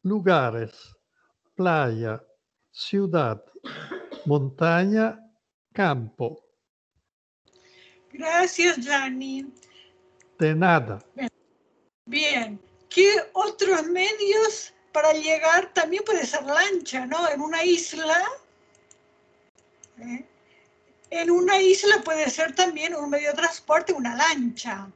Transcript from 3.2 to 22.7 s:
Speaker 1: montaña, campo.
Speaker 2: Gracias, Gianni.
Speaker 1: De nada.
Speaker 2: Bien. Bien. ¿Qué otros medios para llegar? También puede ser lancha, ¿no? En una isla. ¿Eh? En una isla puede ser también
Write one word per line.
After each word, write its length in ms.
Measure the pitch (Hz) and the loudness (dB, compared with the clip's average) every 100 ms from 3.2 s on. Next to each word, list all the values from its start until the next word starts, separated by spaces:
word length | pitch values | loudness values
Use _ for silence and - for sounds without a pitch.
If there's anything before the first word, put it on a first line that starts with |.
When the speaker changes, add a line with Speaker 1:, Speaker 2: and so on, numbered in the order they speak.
| 123 107 - - - - - - - - | 0 -4 -10 -20 -16 -16 -14 -14 -14 -8
Speaker 1:
montaña, 920 | - 143 135 135 165 170 196 214 226 220 - _ _ _ _ | 0 0 0 0 2 2 2 2 0 -4 -20 _ _ _ _
campo. 720 | - 185 135 110 - 120 156 _ _ _ _ _ _ _ _ _ _ _ _ _ _ - _ _ | -2 -2 -2 -6 -6 -8 -8 _ _ _ _ _ _ _ _ _ _ _ _ _ _ -20 _ _
Speaker 2:
Gracias, 640 | 285 320 339 359 - 349 320 | -8 0 2 2 2 2 2
Gianni. 760 | 247 285 269 254 269 269 277 - _ - _ _ _ _ _ - | -2 -2 -2 -8 -8 -10 -12 -20 _ -20 _ _ _ _ _ -2
Speaker 1:
De 160 | 156 | -2
nada. 440 | 156 180 165 110 104 _ | 2 4 4 0 -12 _
Speaker 2:
Bien. 160 | 247 254 _ _ _ _ _ _ _ - | -12 -12 _ _ _ _ _ _ _ -6
Bien. 540 | 285 302 269 220 202 _ _ _ | -4 -2 -2 -6 -12 _ _ _
¿Qué 200 | 349 392 415 - | 4 6 4 -2
otros 540 | 381 427 - 392 349 320 | -2 -2 -2 0 0 0
medios 840 | 349 392 427 403 440 440 - - _ _ | -2 -2 0 0 2 2 -2 -14 _ _
para 200 | 302 311 | 2 2
llegar? 580 | 311 311 320 320 339 381 | 2 0 0 4 2 2
También 300 | - 320 381 | -2 -2 -2
puede 200 | 427 370 262 | -2 -2 -2
ser 180 | 302 | -4
lancha, 600 | 277 302 392 370 - 254 254 | 0 0 0 -2 -4 -8 -4
¿no? 220 | 311 339 | -2 -2
En 100 | 285 | -2
una 240 | 302 330 | -4 -2
isla. 540 | 349 339 - 302 311 330 415 539 _ _ _ _ _ _ _ _ _ _ _ _ _ _ - 233 | 2 2 0 -6 0 0 0 -8 _ _ _ _ _ _ _ _ _ _ _ _ _ _ -20 -20
¿Eh? 280 | 240 247 - _ _ _ _ _ _ _ _ | -14 -12 -14 _ _ _ _ _ _ _ _
En 220 | 339 339 | -4 2
una 280 | 349 359 392 | 2 4 4
isla 420 | 381 381 403 427 | 6 6 6 4
puede 240 | 330 311 294 | 2 -2 -2
ser 260 | 311 320 | -2 -2
también 400 | 269 370 | 2 0